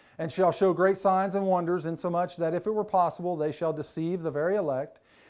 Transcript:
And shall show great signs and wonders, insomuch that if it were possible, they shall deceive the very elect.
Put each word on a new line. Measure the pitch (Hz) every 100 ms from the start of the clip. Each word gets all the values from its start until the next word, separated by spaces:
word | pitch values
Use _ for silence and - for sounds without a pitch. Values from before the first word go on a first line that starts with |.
| _ -
And | 160
shall | 151 180
show | - 190
great | 165 190 190
signs | 196 185 196 196
and | 190
wonders, | 185 170 180 156
insomuch | 165 180 170 175 -
that | 160 170
if | 214
it |
were | 214
possible, | 202 190 170 - 175 165
they | 151
shall | 147 160
deceive | 151 143 - 165 185
the | 160
very | 143 165 208
elect. | 165 131 151 - _ _ _